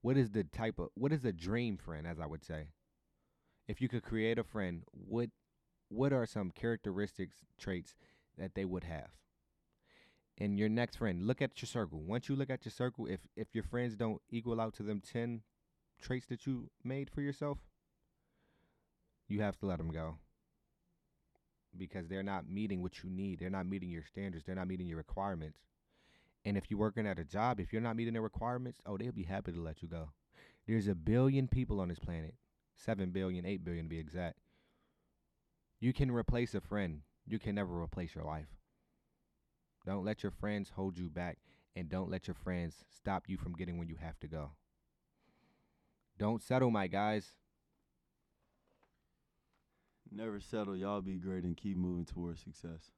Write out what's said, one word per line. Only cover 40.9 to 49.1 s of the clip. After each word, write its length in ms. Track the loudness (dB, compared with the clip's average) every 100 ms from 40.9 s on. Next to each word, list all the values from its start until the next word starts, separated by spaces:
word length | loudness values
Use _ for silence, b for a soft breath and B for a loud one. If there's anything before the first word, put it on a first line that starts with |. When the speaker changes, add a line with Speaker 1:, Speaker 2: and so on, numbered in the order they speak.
| -2
Speaker 1:
you 120 | -4
back, 280 | -4 -6 -6 b b b -8
and 120 | -4
don't 200 | -2 -2
let 180 | -2 -4
your 60 | -6
friends 480 | -2 0 -2 -4 -20
stop 400 | -10 -2 -2 0
you 80 | -4
from 160 | -4
getting 240 | -4 -4 -2
where 100 | -4
you 80 | -6
have 180 | -8 -8
to 80 | -6
go. 240 | -6 -6 -10 _ _ _ _ _ _ b b b b b b b b _ 0
Don't 240 | 2 2
settle, 300 | 4 6 8
my 160 | 6 4
guys. 460 | 4 4 2 -2 -18 _ _ _ _ _ _ _ _ _ _ _ _ _ _ _ _ _